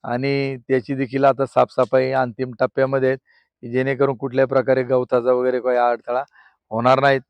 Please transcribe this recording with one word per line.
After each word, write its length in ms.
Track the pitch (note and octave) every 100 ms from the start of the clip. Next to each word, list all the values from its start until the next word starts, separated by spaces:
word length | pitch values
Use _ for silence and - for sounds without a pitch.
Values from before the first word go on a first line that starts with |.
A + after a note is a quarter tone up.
आणि 540 | - B2 C#3 C#3 C#3 C3
त्याची 360 | - C3 - C3+
देखील 280 | B2+ C3+ C#3
आता 200 | B2+ C3+
साफसफाई 680 | - B2+ - B2 C3 C3
अंतिम 380 | C3 B2 A2 B2+ A#2+
टप्प्यामध्ये 500 | C3 - C3+ C3+ C3
आहेत 100 | C3+
की 520 | _ _ _ _ B2
जेणेकरून 440 | A#2+ C3 C3 C3+ A#2+
कुठल्याही 320 | C3+ B2+ C3
प्रकारे 340 | C3+ B2+ C3 B2
गवताचा 460 | C3 B2 B2+ A#2+
वगैरे 280 | B2+ B2+ B2+
काही 180 | B2 B2
अडथळा 440 | A#2+ A#2+ - B2 C#3+ _ _ _ _
होणार 280 | A2 A#2+ C3
नाहीत. 220 | C#3 C3+ -